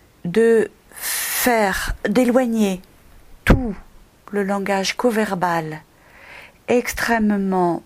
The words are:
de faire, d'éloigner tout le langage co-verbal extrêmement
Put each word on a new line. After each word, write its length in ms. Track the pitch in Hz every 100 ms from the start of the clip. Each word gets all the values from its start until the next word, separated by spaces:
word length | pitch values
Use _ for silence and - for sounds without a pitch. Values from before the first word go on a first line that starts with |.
| _ _
de 460 | 175 214 226 226 - - _
faire, 1000 | - - - - - 254 226 202 - - - 202
d'éloigner 720 | 226 247 240 247 226 202 185 - - - - - -
tout 300 | - 262 240 185 - - - _ -
le 140 | 202
langage 520 | 196 202 196 196 190 -
co-verbal 880 | 247 220 208 190 180 170 156 156 - _ _ - - - - _ -
extrêmement 1120 | 240 240 - - 226 214 202 196 185 175 170